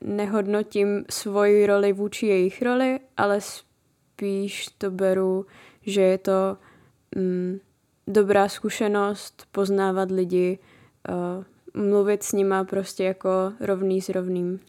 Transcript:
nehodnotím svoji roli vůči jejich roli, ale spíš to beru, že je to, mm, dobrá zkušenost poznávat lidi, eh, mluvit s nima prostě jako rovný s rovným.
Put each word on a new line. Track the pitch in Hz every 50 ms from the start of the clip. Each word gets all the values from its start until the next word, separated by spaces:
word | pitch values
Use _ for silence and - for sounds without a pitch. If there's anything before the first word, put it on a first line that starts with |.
nehodnotím | - - 202 208 208 196 214 214 196 196 208 208 214 208 - 208 202 202 202 202 - -
svoji | - - - 208 196 202 202 208 208 208 208
roli | 202 202 202 202 202 196
vůči | 196 208 202 - - -
jejich | 214 196 185 180 196 - -
roli, | 254 240 247 254 262 262 262 262 - _ -
ale | - 202 202 202 208
spíš | 196 - - - - _ _ _ _ _ _ _ _ _ _ - 202 196 196 196 196 202 - - - - _
to | - - 196
beru, | 185 185 190 190 185 190 190 185 185 190 190 - - - - - _ _
že | - 202 196 202
je | 185 185 185
to, | 190 - 196 190 190 190 190 196 - _ - - _ _ _ _ _ _ - -
mm, | 196 185 185 180 180 180 180 185 196 _ _ _ _ _ _ _ _ -
dobrá | - 202 214 202 190 202 196 196 202
zkušenost | - - - 214 - - 220 208 208 208 202 202 208 - - - _ _ - _
poznávat | - 196 202 190 196 196 196 190 185 190 190 185
lidi, | 190 185 180 175 180 180 180 180 190 196 _ _ - - - _ _ _ - -
eh, | 185 175 175 175 180 190 190 - _ _ - - -
mluvit | - 208 202 202 202 196 202 208 202 -
s | - -
nima | 202 196 196 190 190 190
prostě | 190 202 196 190 - - - 190
jako | 185 190 190 - 190 185 185 185 190 208 233
rovný | - 208 196 185 196 190 185 190
s | 185 -
rovným. | 185 185 180 185 185 180 180 175 185 196 _